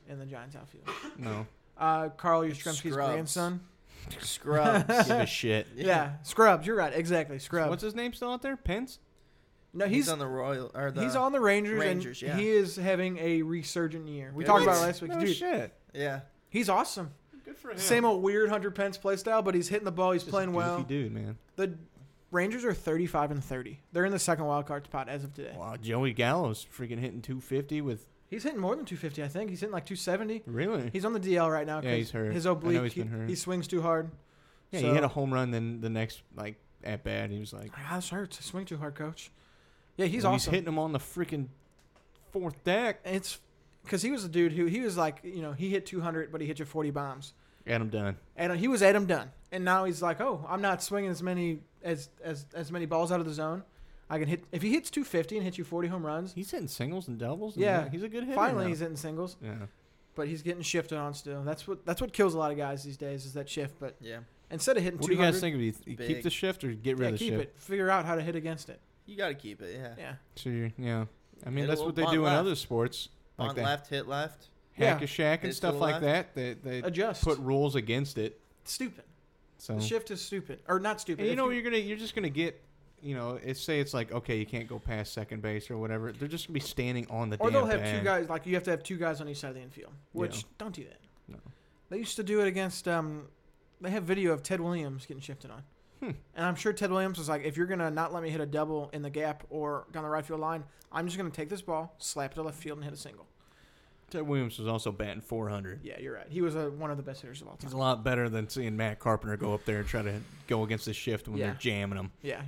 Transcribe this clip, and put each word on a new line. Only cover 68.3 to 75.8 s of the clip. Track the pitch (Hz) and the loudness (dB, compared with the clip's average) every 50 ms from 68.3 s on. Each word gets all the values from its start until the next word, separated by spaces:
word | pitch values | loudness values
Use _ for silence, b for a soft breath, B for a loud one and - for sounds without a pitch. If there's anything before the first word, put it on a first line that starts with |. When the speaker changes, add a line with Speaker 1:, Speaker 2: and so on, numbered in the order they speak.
| 165 | -2
Speaker 1:
against | 165 156 165 160 147 - - | -4 -4 -4 -6 -8 -10 -14
it. | - - _ _ _ _ _ | -18 -20 _ _ _ _ _
Speaker 3:
You | - 208 | -14 -6
gotta | 196 196 165 143 | -4 -2 -2 -2
keep | 143 139 104 104 - 104 | -4 -8 -12 -12 -10 -10
it, | 87 101 127 | -10 -8 -8
yeah. | 131 120 117 - | -10 -10 -12 -12
Speaker 1:
Yeah. | 160 - 139 131 - - - | -12 -12 -12 -14 -16 -18 -14
Speaker 2:
So | - - 127 | -8 -4 -2
you're, | 120 117 117 113 - - | -2 0 -2 -2 -4 -4
yeah. | 127 120 117 113 110 110 - - _ _ - - - | -4 -2 0 0 -2 -4 -8 -14 _ _ -20 -14 -8
I | 120 | -4
mean, | 127 143 | -2 -2
Speaker 3:
Hit | 143 | 0
a | 143 | 0
Speaker 2:
that's | 156 151 | 0 0
Speaker 3:
little | 156 | 0
Speaker 2:
what | 165 151 | 0 0
they | 165 160 | 2 2
Speaker 3:
bunt | 165 160 | 4 4
Speaker 2:
do | 160 | 4
in | 156 | 6
Speaker 3:
left. | 147 139 151 | 6 6 4
Speaker 2:
other | 180 196 160 | 4 2 0
sports. | 135 - - 120 113 117 127 - - - - - - - _ _ - | -2 -2 -2 0 2 2 0 0 -4 -10 -12 -14 -20 -20 _ _ -4
Like | 123 135 | -4 -4
Speaker 3:
Bunt | 135 | -2
Speaker 2:
that. | 123 117 | 0 0
Speaker 3:
left, | 139 147 147 143 - | 0 0 -2 -4 -4
hit | 143 139 123 123 | -6 -6 -4 -4
left. | 135 143 151 160 - - - - _ _ _ _ - | -4 -4 -4 -4 -6 -12 -20 -20 _ _ _ _ -2
Speaker 1:
Yeah. | - - - 165 | 2 4 4 4
Speaker 2:
Hack | 147 151 | 4 2
a | |
Shack | 139 - - 156 151 160 160 | -2 0 2 4 4 4 2
and | - 131 | 0 -2
Speaker 3:
Hit | 131 | -4
to | |
Speaker 2:
stuff | - - 170 143 | 0 0 2 2
Speaker 3:
the | 143 | 4